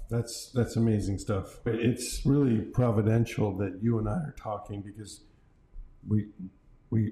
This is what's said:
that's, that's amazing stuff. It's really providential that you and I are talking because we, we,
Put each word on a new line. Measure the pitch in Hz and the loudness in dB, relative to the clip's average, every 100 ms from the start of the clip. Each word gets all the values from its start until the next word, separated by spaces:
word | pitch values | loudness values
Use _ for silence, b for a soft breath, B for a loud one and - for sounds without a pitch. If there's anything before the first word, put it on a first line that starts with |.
| - | -2
that's, | 117 - - - | -2 -2 -8 -4
that's | - 113 117 | 0 2 2
amazing | 113 107 95 98 | 4 2 0 -4
stuff. | - 98 90 - 120 | -2 -4 -4 -6 -4
It's | 113 123 - - - - | 0 2 0 -4 -2 2
really | 143 139 110 | 4 4 2
providential | - - 123 107 107 113 113 - 107 95 | 0 2 2 4 4 4 2 0 0 0
that | 101 92 | -4 0
you | 117 113 | 0 0
and | 104 | 0
I | |
are | 135 147 - | -2 -4 -8
talking | 110 104 - 101 | -8 -8 -8 -10
because | 98 107 104 - b b b b _ - - - - | -12 -14 -16 -18 b b b b _ -16 -16 -12 0
we, | 107 - - 92 - - - - | 0 0 -10 -14 -14 -20 -18 -2
we, | 113 104 | 0 2